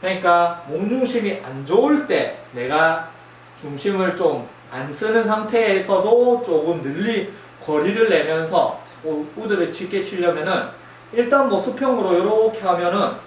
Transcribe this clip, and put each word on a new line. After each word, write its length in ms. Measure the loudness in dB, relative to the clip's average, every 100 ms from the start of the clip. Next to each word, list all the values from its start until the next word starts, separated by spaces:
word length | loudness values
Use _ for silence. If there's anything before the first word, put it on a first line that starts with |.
그러니까 600 | -2 0 4 4 4 0 -8
몸 200 | -4 -2
중심이 540 | 0 0 0 -2 -4
안 220 | -8 -10 0
좋을 400 | 2 4 2 2
때 320 | 0 -2 -6 -14
내가 580 | -8 -2 2 2 0 -6 -16 -20 -20 -20 -16
중심을 540 | -12 -4 -2 0 -2 0
좀 320 | 0 0 -8 -18 -14
안 220 | -10 -10
쓰는 320 | -6 0 2
상태에서도 1200 | 2 0 0 0 2 2 2 2 4 6 6 2 2
조금 360 | 0 2 -2
늘리, 500 | -4 -4 -2 -2 -4 -10 -20 -16 -2
거리를 440 | 0 0 2 4
내면서 720 | 2 2 -2 0 2 0 -2 -14 -12
우-, 240 | -6 -4 -6 -8
우드를 340 | -4 0 0
짙게 320 | -4 -6 -4
치려면은 640 | -4 -2 -2 -2 -4 -4 -6 -14 -20 -20 -6
일단 340 | -2 2 2 2
뭐 100 | 0
수평으로 580 | -2 -2 -2 0 2 2
요렇게 400 | 2 2 2 0
하면은 540 | -2 0 0 0 -2 -4